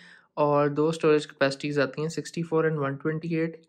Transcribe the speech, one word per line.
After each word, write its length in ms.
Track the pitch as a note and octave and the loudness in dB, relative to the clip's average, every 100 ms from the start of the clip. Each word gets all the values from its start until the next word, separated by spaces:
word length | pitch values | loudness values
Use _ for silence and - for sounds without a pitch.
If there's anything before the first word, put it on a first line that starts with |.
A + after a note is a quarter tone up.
| - - _ - | -20 -20 _ 0
और 320 | D3 D3 D3 | 2 4 4
दो 200 | D3 D#3 | 2 0
स्टोरेज 340 | E3 D#3+ D3+ D3+ | 2 4 4 0
कैपेसिटीज 540 | - C#3 C3+ D3 C#3+ | -2 0 0 -2 0
आती 220 | C3 - | 0 -2
हैं, 80 | D#3+ | -6
सिक्सटी 340 | D#3+ C#3+ F3 | -6 -8 -8
फ़ोर 260 | E3 D#3+ D#3+ | -2 0 2
and 100 | D#3 | 0
वन 160 | C#3 C#3 | -4 -2
ट्वेंटी 380 | D#3 D#3+ E3+ D#3+ | -4 -4 -4 -2
एट, 240 | E3 E3 | -2 -6